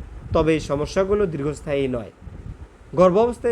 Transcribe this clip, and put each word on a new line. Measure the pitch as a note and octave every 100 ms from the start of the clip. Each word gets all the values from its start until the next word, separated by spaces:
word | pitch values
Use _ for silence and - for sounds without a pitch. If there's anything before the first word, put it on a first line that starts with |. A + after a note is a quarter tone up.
| - - -
তবে | E3 D#3+ D#3
এই | -
সমস্যাগুলো | C#3+ D3 F#3+ F#3+ G#3 F#3+
দীর্ঘস্থায়ী | C#3 D3 C#3+ D#3 C#3 C3+ A#2+
নয়। | F#2+ - - - - - - - - C#3+
গর্ভাবস্থা | F#3 F#3+ A#3+ A#3 A#3+